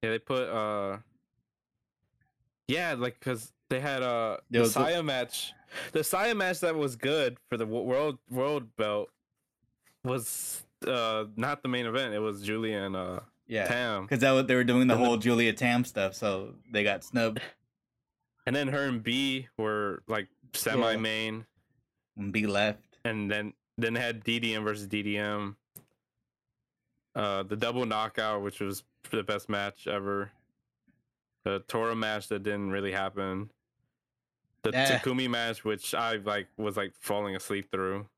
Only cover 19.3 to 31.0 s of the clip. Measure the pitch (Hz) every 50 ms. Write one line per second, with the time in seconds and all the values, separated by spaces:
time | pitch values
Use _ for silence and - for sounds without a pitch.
19.3 | 131 131 127 - _ - 110 107 107 107 104 101 92 - - - 110 107 98 -
20.3 | _ _ _ - - - - 117 110 123 117 113 110 110 110 110 110 110 110 110
21.3 | 110 110 113 _ _ _ _ _ _ _ _ _ _ _ _ _ _ - 101 101
22.3 | 95 110 107 107 101 101 104 107 107 - - _ _ _ _ 117 113 107 104 98
23.3 | 104 104 104 107 - _ _ _ _ - 117 113 113 117 123 120 117 113 104 -
24.3 | 117 117 113 113 110 107 107 107 104 104 101 98 101 107 104 104 104 104 104 104
25.3 | 104 104 104 98 101 _ _ _ _ - - _ _ _ _ _ _ _ _ _
26.3 | _ _ _ _ _ _ _ _ _ _ _ _ _ _ _ _ _ - 107 101
27.3 | 98 98 98 95 107 104 113 117 120 123 123 113 110 107 110 110 - - 110 110
28.3 | 107 104 101 101 98 - 104 98 98 95 - _ _ _ _ - - 113 101 98
29.3 | 104 101 - - 107 101 101 101 - - - - - 101 98 101 101 98 101 104
30.3 | - _ _ _ _ _ _ _ _ _ _ _ _ _